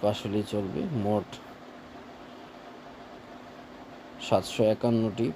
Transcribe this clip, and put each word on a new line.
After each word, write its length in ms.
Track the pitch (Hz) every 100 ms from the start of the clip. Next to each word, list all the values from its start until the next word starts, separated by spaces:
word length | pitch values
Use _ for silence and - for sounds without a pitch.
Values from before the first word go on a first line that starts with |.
পাস 240 | 104 104 104
হলেই 180 | 104 101
চলবে। 300 | 104 95 - 196
মোট 340 | 131 101 107 90 - - - - - - - - - - - - - - - - - - - - - - - - - - - - - -
সাতশো 340 | 101 - -
একান্নটি 680 | 110 110 120 117 110 98 87